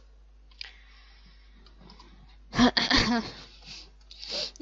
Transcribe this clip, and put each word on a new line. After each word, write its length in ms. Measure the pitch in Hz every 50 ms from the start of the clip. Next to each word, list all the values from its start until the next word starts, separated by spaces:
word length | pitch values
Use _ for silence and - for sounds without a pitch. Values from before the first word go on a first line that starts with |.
| - - - - - - - - - - - - - - - - - - - - - - - - - - - - - - - - - - - - - - - - - - - - - - - - - - -
<coughs> 720 | - 240 247 - - - - - - - 214 240 233 214 - - - - - - - - - - - - - - - - - - - - - - - - - - -